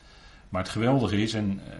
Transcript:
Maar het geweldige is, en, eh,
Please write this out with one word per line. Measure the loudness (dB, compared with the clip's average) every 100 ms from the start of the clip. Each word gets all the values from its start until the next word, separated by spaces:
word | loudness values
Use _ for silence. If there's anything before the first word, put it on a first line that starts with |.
| -20 -20 -20 -20 -8
Maar | -6
het | -4
geweldige | 0 2 4 4 2
is, | 0
en, | 0 -2 -4 -8
eh, | -16